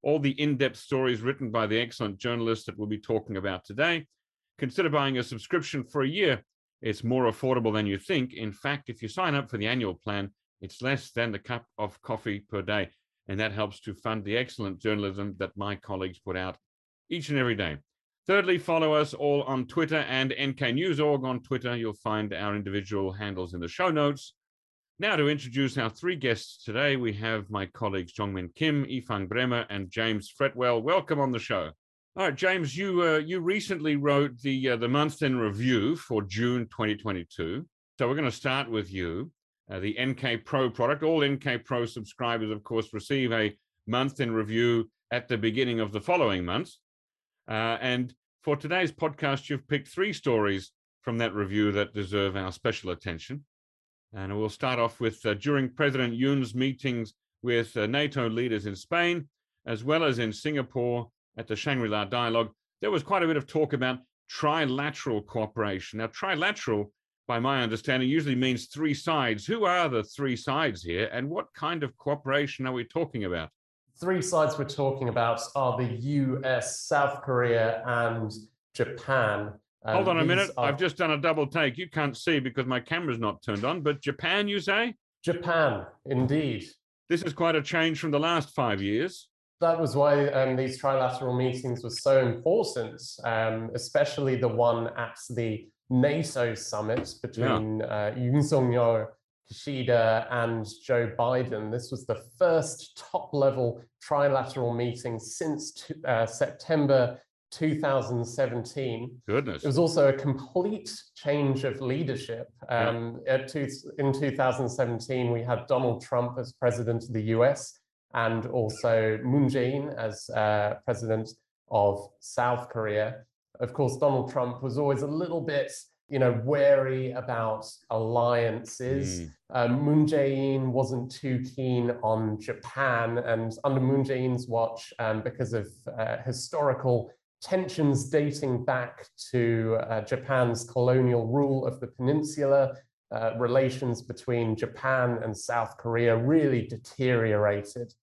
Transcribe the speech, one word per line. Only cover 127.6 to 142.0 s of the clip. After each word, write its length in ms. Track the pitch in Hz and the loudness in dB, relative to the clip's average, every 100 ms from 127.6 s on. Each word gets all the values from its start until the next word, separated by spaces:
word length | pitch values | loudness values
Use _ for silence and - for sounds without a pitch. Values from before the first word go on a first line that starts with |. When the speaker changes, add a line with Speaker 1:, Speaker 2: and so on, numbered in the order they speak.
| - - _ | -6 -18 _
Speaker 2:
alliances. 1300 | 113 113 120 120 120 117 110 120 - 127 139 139 90 | -2 2 4 4 4 2 -2 -8 -8 -2 -2 -2 -4
Speaker 1:
Mm. 100 | 80 - _ | -8 -14 _
Speaker 2:
Um, 300 | 127 120 127 | 0 2 2
Moon 220 | 147 151 151 | 4 4 6
Jae-in 680 | 156 139 135 135 135 131 | 4 2 2 2 2 2
wasn't 360 | 123 120 127 127 | 2 0 -2 -6
too 320 | - 135 123 127 - | -8 -2 -2 -4 -4
keen 360 | 131 123 120 120 | 0 2 2 0
on 380 | 110 110 110 104 | 0 2 0 -2
Japan, 800 | - 113 - - 135 120 117 117 | -6 -8 -8 -2 0 2 0 -2
and 380 | - 113 113 110 | 0 -2 -2 -2
under 160 | 143 135 | 0 2
Moon 240 | 127 139 | 4 2
Jae-in's 460 | 135 131 127 123 123 | 2 0 0 0 0
watch, 440 | 117 113 - - - | 0 0 -2 -14 -4
um, 220 | 113 110 | -2 0
because 320 | 120 - 120 | -2 -4 -2
of, 160 | 113 101 - - 117 | -2 -4 -12 -14 -4
uh, 200 | 110 117 131 | -4 -2 -4
historical 840 | 127 - 160 143 127 131 120 - - _ _ | -6 -4 0 0 2 2 2 0 -14 _ _
tensions 680 | - 190 185 - 147 127 - | -2 0 0 2 4 4 2
dating 560 | 156 147 - 139 123 127 | 2 2 -2 -2 0 0
back 400 | 127 120 - - - - | -2 -2 -10 -20 -18 -4
to, 480 | 127 117 113 113 110 - | 2 2 2 2 0 0
uh, 140 | 110 | -4
Japan's 640 | 107 127 127 131 123 113 | -2 -4 0 4 4 2
colonial 640 | - - 123 127 127 120 113 | -2 2 4 6 6 4 2
rule 400 | 135 143 135 127 | 2 2 2 0
of 120 | - | -4
the 60 | 123 | -12
peninsula, 880 | - | -2